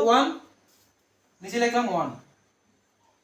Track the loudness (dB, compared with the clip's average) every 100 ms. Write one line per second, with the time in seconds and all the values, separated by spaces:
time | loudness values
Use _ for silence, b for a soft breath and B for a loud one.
0 | 4 4 2 -4 -16 _ _ _ _ _
1 | _ _ _ _ -8 -2 0 0 -2 -2
2 | -4 -10 -20 _ _ _ _ _ _ _
3 | _ _